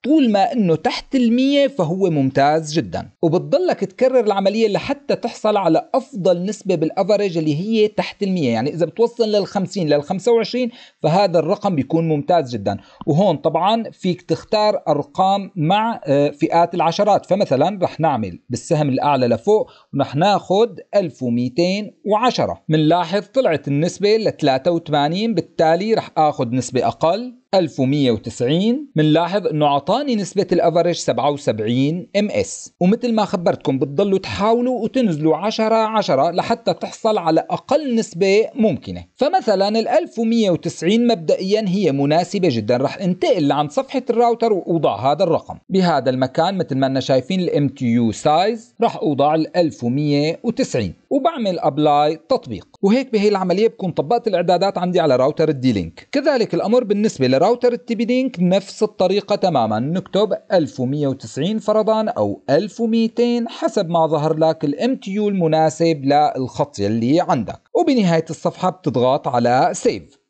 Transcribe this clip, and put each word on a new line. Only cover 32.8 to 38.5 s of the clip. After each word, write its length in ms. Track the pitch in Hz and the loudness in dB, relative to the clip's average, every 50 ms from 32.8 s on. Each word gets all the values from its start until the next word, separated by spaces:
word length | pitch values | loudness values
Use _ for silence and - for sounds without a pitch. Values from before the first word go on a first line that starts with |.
| 175 180 214 233 247 240 226 | 2 2 2 2 0 -2 0
ما 120 | 214 202 | 0 -2
خبرتكم 540 | 180 - 190 170 - 147 - - - 135 131 | -2 -2 -2 0 -2 -2 0 -2 -2 -2 0
بتضلوا 400 | 156 143 139 143 202 202 190 190 | -2 -2 0 -2 0 0 0 -2
تحاولوا 640 | 190 - - - 202 220 233 240 240 254 254 240 214 | -2 -6 -6 -2 0 0 2 2 0 -2 -2 -2 -4
وتنزلوا 540 | 226 - 262 247 208 165 147 156 160 160 | -4 -2 0 0 0 0 0 2 2 2
عشرة 380 | 151 185 220 214 - 220 220 226 | 2 0 -4 -2 -2 0 0 2
عشرة 560 | 220 220 214 220 214 190 185 151 131 143 170 | 2 0 0 0 0 0 2 2 2 2 2
لحتى 420 | 165 180 160 - 226 233 - 202 170 | 0 -2 -2 -2 -4 -2 -2 -4 -4
تحصل 440 | - - 196 - - - 220 220 | -4 -6 -12 -12 -4 -2 0 0
على 280 | 208 170 165 160 156 - - | 0 0 2 2 2 0 0
اقل 460 | 175 156 - - 262 302 311 269 233 | -6 -8 -2 0 0 0 0 0 -2
نسبة 520 | 226 208 - - 170 196 190 196 208 226 - | -2 -2 -4 -4 -2 2 2 4 2 2 0